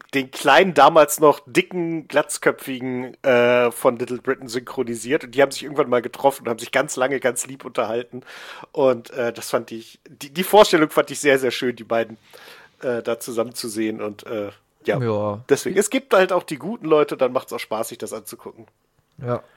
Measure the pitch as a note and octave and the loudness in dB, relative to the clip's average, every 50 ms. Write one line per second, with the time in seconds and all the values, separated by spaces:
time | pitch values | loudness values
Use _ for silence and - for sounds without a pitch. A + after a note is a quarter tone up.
0 | - _ - C#3 C3+ C3 - - - D3 C3+ D#3+ F#3+ G3 D#3+ D3 C#3 D3+ E3 E3 | -18 _ -6 -6 -6 -4 -10 -2 4 6 6 6 6 6 6 6 6 8 8 6
1 | D3 D3 - - D#3 D3 C#3 - - - A#2 D#3+ F#3 - F#3 F3+ E3+ E3 E3 D#3+ | 6 6 4 4 6 4 4 4 -2 -2 0 0 0 0 -4 -6 -4 -4 -6 -6
2 | C#3 _ - C#3+ D3+ - - - - D3+ C3+ - - - C3 B2 B2 C3 B2+ B2 | -8 _ -2 -2 -2 -2 -6 -2 -2 -2 -2 -2 -8 -10 -10 -8 -8 -6 -6 -6
3 | B2+ B2+ A#2 _ - C#3 B2+ A#2+ A#2+ B2 B2 B2 B2 A#2+ A#2 - - C3+ B2 A2+ | -8 -10 -14 _ 0 2 4 4 4 4 4 4 2 0 -2 0 0 0 0 0
4 | B2 A#2 B2+ A#2 - - C3 - C#3 B2 A2 B2+ A#2+ - - C3 B2+ A#2 A#2 A2+ | -6 -8 -8 -8 -4 -6 -6 -6 -6 -8 -8 -8 -8 -8 -6 -6 -4 -4 -6 -8
5 | A2 A#2+ C#3 - - B2 A2+ C3 C#3 C3+ - - - C#3 D3+ D3 C#3+ B2 B2 B2 | -4 -4 -4 -4 -4 -4 2 2 2 2 0 -10 -12 -8 -2 -2 0 2 0 0
6 | A#2 A#2+ - - - C#3 C3+ - - A2+ A#2 A2 A#2+ - - C3 C#3 D3 - C3+ | 0 -2 -10 2 2 2 2 2 -6 -8 -6 -6 -8 -4 -2 -2 -2 -2 -2 -2
7 | B2+ C3+ C#3 B2+ G#2+ B2+ A#2+ - - C3 C3+ C3+ - B2+ A#2+ - A#2 G#2 A2+ A#2+ | -2 -2 -2 -2 -2 -2 -2 -2 -8 -10 -12 -16 -16 -10 -6 -6 -4 -4 -4 -6
8 | B2 - - A#2+ - - - - - - - - - _ _ D#3+ C#3 C3 B2+ A#2 | -8 -8 -16 -18 -18 -18 -20 -20 -20 -20 -18 -20 -20 _ _ 0 2 2 2 0
9 | A2+ - - C#3 A#2+ A#2+ A2+ A#2 A2 - - B2 A#2 - A#2 A2+ A2 - - _ | -4 -12 -8 -4 -4 -4 -4 -6 -8 -4 -4 -4 -4 -4 -14 -16 -16 -18 -20 _
10 | _ - D3 _ - C#3+ C#3 E3 F#3+ - - G#3 G#3+ - - E3 D#3 D3+ - - | _ -20 -20 _ -20 -10 -6 -6 -2 6 8 8 8 8 6 4 4 4 2 0
11 | C#3+ - C#3 - - D3 C3+ C3+ C3 B2 A2+ - C3+ B2 A#2+ A#2 A2+ G#2 A#2 A#2 | 0 0 -4 0 4 4 4 4 4 0 -2 0 -4 -4 -4 -6 -6 -4 -2 -2
12 | A2+ G#2+ A2+ _ _ _ - - - - - - - _ _ _ - C3+ A#2+ A#2 | -2 -4 -8 _ _ _ -20 -20 -20 -20 -20 -20 -20 _ _ _ -6 -4 -4 -4
13 | A2 A#2+ A#2 A2+ - - A#2+ A2+ A2+ B2 A#2+ - - A#2 G#2 A2 A2 A2 A2 A2 | -4 -4 -6 -6 -6 -8 -4 -4 -4 -4 -6 -10 -12 -8 -4 -4 -2 -4 -4 -6
14 | G#2 G#2+ G#2 - - - A#2+ G#2+ G2+ G2+ - _ _ _ _ _ _ - G#2 C#3 | -8 -10 -10 -12 -12 -10 -8 -8 -8 -8 -12 _ _ _ _ _ _ -2 -2 0
15 | B2 A2+ G#2+ G#2 G#2 G#2 G#2 G#2+ B2 - C#3+ - - - F3+ F#3 G#3 - - C4+ | 0 -2 -2 -2 -2 -4 -6 -8 -2 -2 -2 0 0 -2 -2 0 -2 0 -2 -4
16 | - _ - G3 F#3+ F#3 F#3+ F3 - - E3 B2+ C3+ F3+ A#3 - - D#3+ D#3 D3+ | -2 _ 2 2 4 4 0 -4 -4 -4 -12 -10 -8 -10 -10 -8 0 2 2 2
17 | D3 D3 D#3+ C3 C3+ B2+ B2+ - - - - A#2+ - - A2 A2 A#2 - A#2+ - | 2 0 0 -2 -2 -2 0 -4 -6 -6 -12 -12 -8 -8 -6 -6 -6 -8 -8 -12
18 | A#2 G2+ - A2 G#2 - - - - G#2 - - A2+ _ _ _ _ _ _ _ | -12 -12 -12 -12 -14 -14 -18 -16 -18 -20 -20 -20 -20 _ _ _ _ _ _ _
19 | _ _ _ - B2 A#2+ A#2+ A#2 - _ _ | _ _ _ -12 -8 -6 -6 -6 -8 _ _